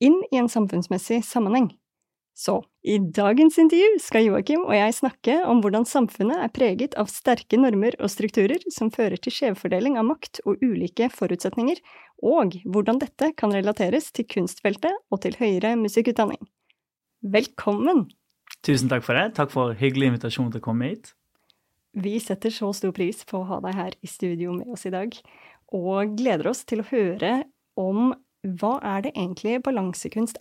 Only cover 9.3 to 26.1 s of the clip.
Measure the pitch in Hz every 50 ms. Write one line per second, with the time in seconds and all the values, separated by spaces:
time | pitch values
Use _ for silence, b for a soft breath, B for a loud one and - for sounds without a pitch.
9.3 | - - - 262 285 - - - - 185 214 269 285 233 220 226 311 - - -
10.3 | - - - - 202 - - 254 214 170 - 175 - - 226 247 - - - 175
11.3 | 180 175 - 190 - - 233 262 349 - - B B B B B B B - 208
12.3 | 277 330 254 185 175 185 - 196 185 208 202 202 226 262 294 240 - - - 311
13.3 | 311 - - 208 202 196 190 202 208 - 208 180 190 285 311 - - - 233 -
14.3 | - 214 175 180 - - - - 202 196 - 311 381 403 - - - 196 - 190
15.3 | - - 247 214 196 180 190 214 233 233 220 202 202 - 226 240 233 - 226 202
16.3 | - - - - _ _ _ _ _ _ _ _ _ _ _ _ _ _ - 202
17.3 | 190 202 254 - - - - - 208 202 226 302 370 302 190 - - _ _ _
18.3 | _ _ _ - - - - - 147 127 127 127 127 123 117 - 123 131 180 226
19.3 | 220 - 151 135 - 135 127 120 113 101 131 139 127 135 139 131 123 117 - 120
20.3 | 110 - 131 120 110 117 - - 113 117 123 143 190 226 - - - _ _ _
21.3 | _ _ _ _ _ _ _ _ _ _ _ _ - 208 185 202 208 226 220 -
22.3 | 190 190 - 226 220 - 220 196 202 202 - 190 180 - 185 175 220 - - -
23.3 | - 185 185 185 196 - - 185 185 196 185 185 - - - 175 - - - 180
24.3 | 175 170 175 175 180 180 - 247 240 190 - 190 185 185 196 233 233 - - b
25.3 | b b b b b b b b - 196 170 180 190 196 202 214